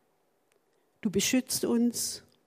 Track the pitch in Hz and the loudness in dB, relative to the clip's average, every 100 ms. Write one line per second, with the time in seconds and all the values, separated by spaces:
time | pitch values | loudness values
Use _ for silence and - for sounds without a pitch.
0 | _ _ _ _ _ _ _ _ _ _ | _ _ _ _ _ _ _ _ _ _
1 | 214 190 - 254 247 - - 233 240 - | -2 0 2 2 0 -2 0 2 2 0
2 | - - - _ | -6 -8 -14 _